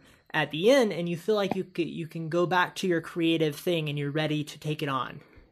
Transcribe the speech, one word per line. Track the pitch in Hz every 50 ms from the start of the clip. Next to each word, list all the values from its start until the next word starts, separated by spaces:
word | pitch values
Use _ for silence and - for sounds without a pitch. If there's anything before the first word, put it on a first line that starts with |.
| _ - - _ _ - -
at | 156 151 147
the | - 151 175 220
end, | 269 285 240 208 170
and | 156 175 170
you | 175
feel | 156 - - 220
like | 208 202 190 -
you | 190 180 185 -
c-, | - 170
you | 143 139 160 165 156
can | - 165 165 160
go | 156 175 180
back | 170 185 180 180 139 -
to | - - 190
your | 175 165
creative | 160 - - 180 165 165 165 165 160 156 147
thing, | - - 180 175 165 156 151
and | 143 147
you're | 143 143
ready | 139 156 156 156 151 151 147
to | - - -
take | - 151 151 - 160
it | 143
on. | 135 131 123 117 - - - - - - - _